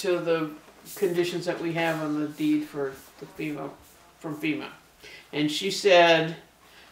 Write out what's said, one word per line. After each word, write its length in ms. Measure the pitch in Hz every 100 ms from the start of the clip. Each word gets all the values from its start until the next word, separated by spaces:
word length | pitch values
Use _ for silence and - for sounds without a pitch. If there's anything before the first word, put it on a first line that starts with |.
to 160 | 185 175
the 320 | 165 165 151 - - - - -
conditions 500 | 190 175 175 175 175
that 120 | 156
we 100 | 170
have 300 | 165 165 156
on 180 | 151 151
the 80 | 147
deed 340 | 147 151 151
for 280 | 151 147 135 135 - -
the 60 | 160 -
fema, 320 | 156 147 143 - - - - -
from 180 | 165 147
fema. 300 | 156 135 127 - - - - - -
And 180 | 147 151
she 200 | - 196
said, 680 | 180 202 175 170 165 160 - - _ - - -